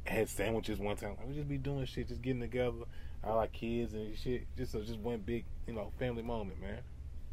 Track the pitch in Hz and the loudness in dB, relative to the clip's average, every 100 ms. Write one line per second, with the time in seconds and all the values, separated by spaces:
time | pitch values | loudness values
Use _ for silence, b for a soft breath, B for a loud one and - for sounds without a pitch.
0 | - 110 104 - 101 113 104 101 101 101 | 0 2 4 2 2 2 2 0 0 0
1 | 104 98 123 143 147 139 135 139 127 - | -2 -4 -4 -2 0 0 0 0 0 -2
2 | 123 120 127 123 117 123 123 117 117 B | -2 -2 0 0 2 2 2 2 -4 B
3 | B B - 113 104 - 117 117 117 110 | B B 2 4 4 2 0 2 2 0
4 | 107 107 131 123 - - 123 117 107 110 | -2 0 2 2 0 -2 0 0 -2 -2
5 | 113 117 98 117 - - - 110 101 - | 0 0 0 0 0 -2 -2 -2 -2 0
6 | 127 117 117 117 95 85 95 110 - - | 0 0 0 0 0 -2 -4 -4 -6 -8
7 | - - - | -6 -6 -4